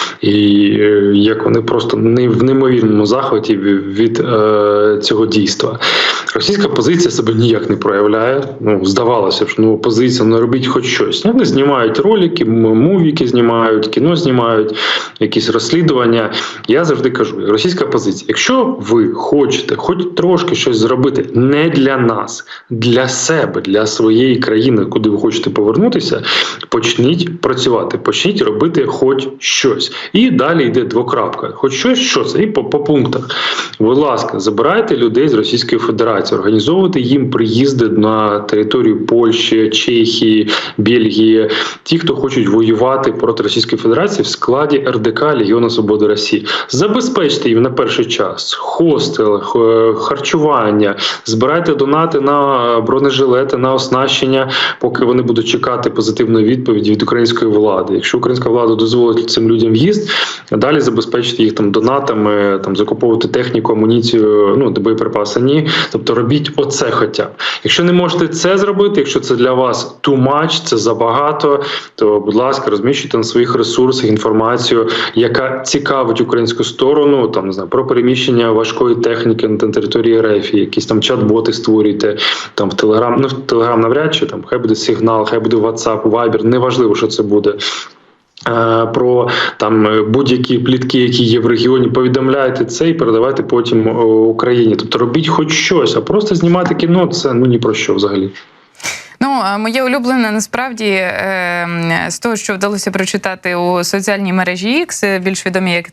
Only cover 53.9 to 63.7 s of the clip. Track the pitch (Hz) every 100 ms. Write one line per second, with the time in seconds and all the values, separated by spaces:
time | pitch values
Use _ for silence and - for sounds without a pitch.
53.9 | 127 131 - 131 131 131 - - - 123
54.9 | - 117 127 120 113 110 - 127 120 120
55.9 | 117 107 110 117 113 110 127 123 107 101
56.9 | 107 113 120 117 117 113 104 107 95 92
57.9 | 95 - 120 123 127 123 120 113 110 113
58.9 | 120 120 113 117 - 113 113 113 110 175
59.9 | 208 - - - - - 110 131 151 123
60.9 | 113 113 120 117 117 110 110 104 107 113
61.9 | 139 139 107 104 104 101 98 - 95 107
62.9 | 110 120 113 - 123 123 113 110